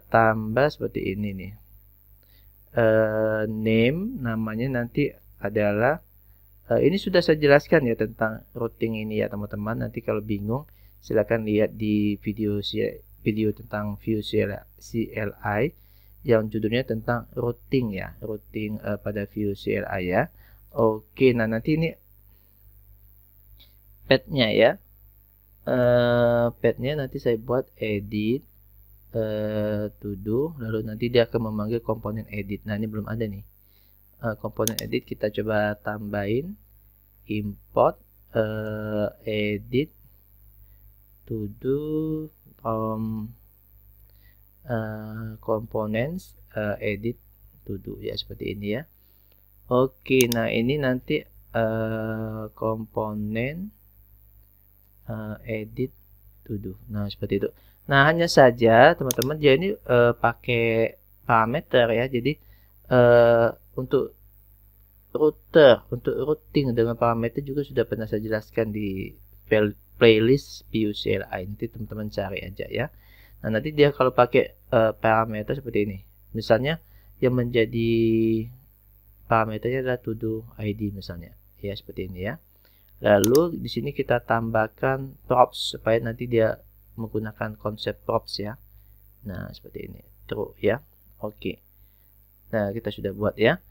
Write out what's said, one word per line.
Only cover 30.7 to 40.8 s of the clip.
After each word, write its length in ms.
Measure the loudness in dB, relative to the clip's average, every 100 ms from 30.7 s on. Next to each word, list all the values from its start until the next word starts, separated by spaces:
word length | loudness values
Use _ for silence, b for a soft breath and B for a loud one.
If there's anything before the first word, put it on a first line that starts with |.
| -6
nanti 320 | -6 -4 0
dia 160 | 2 2
akan 240 | 0 -4
memanggil 240 | -4 -4 -4 -4
komponen 400 | -4 -6 -8 -8
edit. 320 | -10 -8 -8 -6
Nah, 80 |
ini 160 | -6 -6
belum 160 | -6 -8
ada 160 | -6
nih. 240 | -6 -8 -16 _ b b b b _ _ -8
Eh, 100 | -6
komponen 340 | -8 -2 -2 -2
edit 240 | -4 -6 -6
kita 240 | -6 -4
coba 480 | -4 -2 0 0 -4
tambahin 800 | -8 -8 -6 -6 -2 -4 -4 -12 -20 _ _ _ _ _ -8
import, 720 | -6 -6 -10 -4 2 2 0 _ _ _
eh, 720 | -4 -2 -4 -8 -8 -4 -2 -2 -4 -6
edit 640 | -4 -2 -4 -2 -2 -2 -8 -20 _ _ _ -20 -20 b b